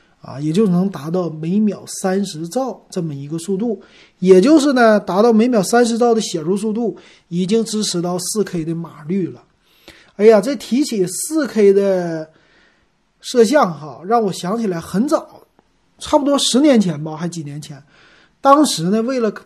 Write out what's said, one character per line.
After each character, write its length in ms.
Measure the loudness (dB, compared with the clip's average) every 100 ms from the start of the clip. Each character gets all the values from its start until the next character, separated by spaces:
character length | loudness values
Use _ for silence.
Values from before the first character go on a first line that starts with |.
| _ _
啊， 180 | -18 -10
也 140 | -4
就 120 | 0 2
是 60 |
能 180 | 2 -2
达 200 | -4 -6
到 200 | -4 -4
每 300 | -6 -4 0
秒 240 | 0 -2 -12
三 380 | -6 -4 -2 -4
十 220 | -8 -8
兆 340 | -6 -6 -8 _
这 120 | -8
么 120 | -8
一 140 | -8 -10
个 100 | -10
速 180 | -6 -4
度， 240 | -4 -6 -10 -20 _ -2
也 200 | 6 6
就 180 | 8 4
是 140 | 4
呢， 280 | 4 4 4
达 220 | 0 2
到 120 | 4
每 140 | 4 4
秒 140 | 2
三 240 | 2 2 2
十 120 | 2
兆 160 | 2
的 80 | 2
写 180 | -2 -6
入 160 | -4 -4
速 160 | -2
度， 240 | -4 -4 -6 -14 _ -8
已 180 | -4 0
经 180 | 0 -2
支 180 | -4
持 180 | -4 -4
到 160 | -4 -4
四 240 | -6 -4
K 200 | -4 -4
的 100 | -6
码 300 | -8 -10 -14
率 240 | -6 -4 -4
了。 160 | -8 _ _ _ _ -20 -20 _ 2
哎 100 | 6
呀， 140 | 6
这 160 | 4 -4
提 280 | -4 -2
起 220 | -2 -2 -2
四 380 | -4 -6 -4 -2
K 260 | 2 4
的 560 | 4 2 0 -2 -6 -10 _ _ _ _ _ _ _ _ _
摄 220 | -4 2
像 280 | 4 4 2
哈， 280 | -2 -12 -12 -2
让 160 | 0
我 100 | 0
想 280 | -4 -6 -4
起 80 | -4
来 120 | -4
很 280 | -4 -2 0
早， 360 | 0 -4 -20 _ _ _ _ _ -16
差 200 | 0 0
不 80 | 2
多 120 | 0
十 220 | 2 2
年 200 | 4 4
前 240 | 2 -2
吧， 120 | -8 -8
还 120 | -8
几 160 | -8
年 160 | -12 -12
前， 200 | -14 -18 -20 _ _ _ _ _
当 240 | 4 4 4
时 180 | 0
呢， 180 | -2 -2
为 180 | -2 -2
了 120 | -2 -4